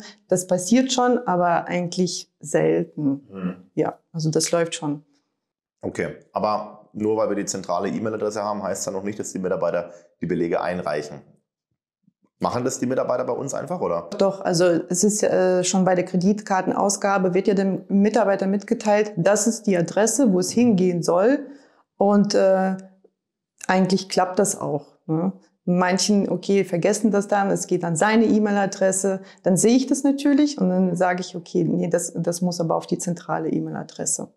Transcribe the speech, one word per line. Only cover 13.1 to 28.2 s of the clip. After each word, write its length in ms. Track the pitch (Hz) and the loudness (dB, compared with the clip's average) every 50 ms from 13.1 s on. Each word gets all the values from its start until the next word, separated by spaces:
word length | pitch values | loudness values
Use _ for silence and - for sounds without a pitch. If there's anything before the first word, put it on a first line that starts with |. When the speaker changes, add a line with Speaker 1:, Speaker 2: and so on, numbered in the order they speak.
| 123 123 127 | -2 -2 -2
Speaker 2:
bei 80 | 127 120 | -4 -4
uns 200 | - 131 139 - | -4 -6 -6 -6
einfach, 280 | - - 139 175 180 | -8 -6 -6 -6 -4
oder? 280 | 107 90 85 85 85 - - - | -4 -2 -2 -4 -6 -4 -2 0
Speaker 1:
Doch, 220 | 196 196 190 190 | 2 0 0 -2
also 260 | - - 185 165 180 | -2 -2 2 2 4
es 380 | 180 170 160 - - 180 180 - | 4 2 2 0 -2 -2 0 2
ist, 180 | 214 202 208 | 2 2 2
äh, 440 | 202 - - 180 185 185 185 180 180 | 0 2 2 2 2 2 2 0 0
schon 180 | 180 - 190 185 | 0 0 2 2
bei 120 | 185 185 | 2 2
der 100 | 180 180 | 0 0
Kreditkartenausgabe 1300 | 185 - 190 175 196 214 208 - - 202 185 185 - - - 190 202 202 - - 202 196 202 185 185 175 | -2 -2 0 2 2 2 0 0 -2 -2 -2 -2 -2 -2 0 0 0 0 0 0 0 0 2 0 0 0
wird 140 | 190 196 220 | 0 0 2
ja 60 | 202 | 2
dem 280 | 190 196 190 185 - - - | 2 2 0 -2 -4 -4 0
Mitarbeiter 580 | 190 196 196 214 214 247 208 196 196 190 196 190 | 2 4 4 4 4 2 2 2 2 0 0 -2
mitgeteilt, 640 | 196 202 - - 233 233 - 208 208 208 214 208 - - | -2 -2 -2 -4 -4 -2 0 2 2 2 2 0 -2 0
das 300 | 170 190 208 214 - 233 | 2 2 2 2 2 0
ist 200 | 226 - - - | -2 -2 0 0
die 100 | 190 175 | 2 2
Adresse, 540 | 170 160 - 190 208 226 - - 285 226 | 2 0 0 2 2 2 2 4 4 4
wo 80 | 185 180 | 4 2
es 100 | 185 180 | 2 0
hingehen 540 | - 226 247 247 214 175 185 180 175 175 156 | 2 2 4 4 4 4 4 2 2 0 -2
soll. 420 | 165 165 175 196 240 285 294 - - - - _ _ _ _ _ _ _ - | 0 0 2 4 4 2 2 -2 -6 -16 -20 _ _ _ _ _ _ _ 0
Und, 380 | 202 202 208 208 202 208 202 | 2 4 4 4 4 4 2
äh, 400 | 202 196 190 190 190 190 190 190 190 - - _ _ _ _ _ _ _ _ _ _ _ _ _ - - - | 2 4 4 4 2 2 0 -2 -4 -8 -14 _ _ _ _ _ _ _ _ _ _ _ _ _ -10 -4 0
eigentlich 420 | 185 185 190 175 190 185 - - | 2 2 4 4 2 0 -2 -2
klappt 280 | - 202 180 180 180 - | 0 0 0 0 2 0
das 200 | 202 196 - - | 0 0 0 -4
auch, 380 | - 143 147 143 - - _ _ _ | -4 -4 -4 -4 -6 -10 _ _ _
ne? 260 | - 160 160 175 190 185 - _ _ _ _ - | -4 -2 0 0 -2 -4 -6 _ _ _ _ -2
Manchen, 680 | 180 175 175 185 180 185 185 185 - 208 202 196 - | 0 2 2 2 2 2 0 2 2 2 2 2 0
okay, 360 | - 180 - - 196 196 185 | -2 -4 -2 0 2 2 2
vergessen 440 | 185 - 175 160 185 214 208 - 220 | 0 0 0 2 2 2 2 2 2
das 200 | 196 202 196 202 | 2 2 0 0
dann, 200 | 208 202 196 196 | 0 0 2 0
es 160 | 175 175 - - | 0 -2 -2 -2
geht 180 | 185 180 175 | -2 -2 -2
an 100 | 175 170 | -2 0
seine 300 | 156 196 214 220 226 | 0 2 4 4 4